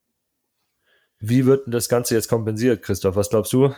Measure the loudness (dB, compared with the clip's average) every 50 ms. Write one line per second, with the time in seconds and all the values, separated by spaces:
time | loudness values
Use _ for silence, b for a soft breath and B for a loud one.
0 | _ _ _ _ _ _ _ _ _ _ _ _ _ _ _ _ _ _ _ _
1 | _ _ _ -12 -4 0 0 2 4 4 2 2 0 -2 -4 -4 -2 0 -2 -2
2 | 0 0 -2 -2 0 0 -2 -2 -2 -4 -4 0 0 0 0 0 -2 -6 -4 -2
3 | -2 -2 0 0 -2 0 0 -2 0 0 2 2 2 2 0